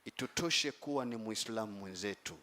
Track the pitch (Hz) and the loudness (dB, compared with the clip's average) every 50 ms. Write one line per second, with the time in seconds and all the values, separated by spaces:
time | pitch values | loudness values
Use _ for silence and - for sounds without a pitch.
0 | - - - - 131 - - - 170 165 156 - - 147 131 - - 147 143 139 | -12 -10 -6 -4 -4 -4 0 0 2 4 4 4 4 2 0 -2 -2 0 2 2
1 | 127 120 117 113 110 110 110 - - - 113 110 110 107 101 98 98 95 92 90 | 2 2 0 -2 -2 -2 0 0 0 0 0 0 0 -2 -2 -6 -6 -6 -4 -2
2 | 98 101 98 - - - 82 78 | 0 0 0 -2 -4 -8 -10 -10